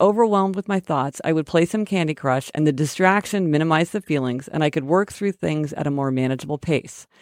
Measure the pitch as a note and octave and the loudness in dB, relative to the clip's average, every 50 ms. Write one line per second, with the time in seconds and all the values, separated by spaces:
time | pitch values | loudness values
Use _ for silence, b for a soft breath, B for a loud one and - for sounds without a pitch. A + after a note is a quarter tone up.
0 | - G3+ G#3 A3+ A#3 A3 G#3 G3 F#3+ G3 F#3 G3+ - - G3 F#3+ F3+ - D#3 C#3 | 4 4 6 4 4 4 4 2 2 2 -2 -4 -4 -2 -2 -2 -2 -2 -2 -2
1 | C3 C#3+ - - - D#3+ D#3+ D#3 D3 - - E3 E3+ - - A3 G#3 - G3 F3+ | -2 -2 -4 -4 -2 0 0 0 0 2 2 2 2 2 0 -4 -2 -2 0 0
2 | E3 D#3 D3+ - - C3+ B2+ C3+ - - - D3 D#3 D3+ C#3 C3+ D3+ C#3 - - | 0 0 -2 -2 0 0 0 0 -2 -4 -2 0 2 2 2 2 -2 -2 0 2
3 | F#3+ F#3 G3 G#3 F#3+ - G#3+ G3+ F#3 D#3+ D3 D3+ D#3+ E3 D#3+ D#3 E3+ - - G#3 | 4 4 4 2 0 -2 -2 -2 0 2 2 2 2 2 2 2 2 0 -2 -8
4 | - - D#3 C#3 C3 B2+ B2 C3 C3+ - - D#3 D#3 D3 - D#3+ C3+ C#3 E3+ F#3+ | -4 -2 -2 -2 0 -2 -4 -6 -8 -6 -2 0 0 0 0 -2 0 2 2 2
5 | G3+ - - - G3+ G3+ F#3+ - F3 E3 D#3 D3+ D3+ C#3+ - - D3 C#3+ C#3+ C#3 | 2 0 -6 -4 -4 -4 -4 -2 -4 -2 -2 -2 -4 -4 -4 -4 -4 -2 -2 -2
6 | C#3 C3+ C3 C3 C3 B2+ C3+ B2+ - C#3+ D3+ C#3 - E3 D#3 C3 - - - - | -2 -2 0 0 0 -2 -2 -4 -4 -6 -8 -6 -2 -2 -2 -2 -2 -6 -20 -20
7 | - b b b | -20 b b b